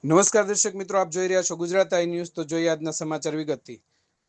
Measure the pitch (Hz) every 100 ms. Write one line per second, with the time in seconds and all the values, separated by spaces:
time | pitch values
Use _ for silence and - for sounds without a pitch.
0 | 151 165 196 220 196 208 208 196 190 190
1 | 180 170 185 185 175 170 170 190 190 180
2 | 170 170 170 - 151 165 165 160 156 151
3 | 156 156 156 156 151 131 - 117 _ _
4 | _ _